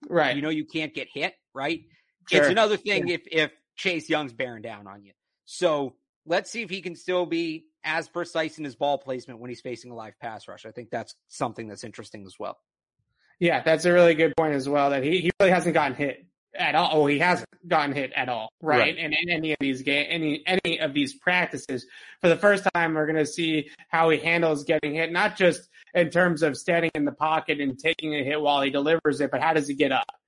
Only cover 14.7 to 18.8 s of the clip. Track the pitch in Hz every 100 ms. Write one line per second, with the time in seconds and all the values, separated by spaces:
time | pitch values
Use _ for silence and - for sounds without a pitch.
14.7 | 143 143 139 139 165 156 - 190 180 165
15.7 | 160 143 123 143 123 _ _ _ - 165
16.7 | 147 175 156 143 143 175 180 - _ 175
17.7 | 165 143 139 131 147 127 117 110 - 156
18.7 | 147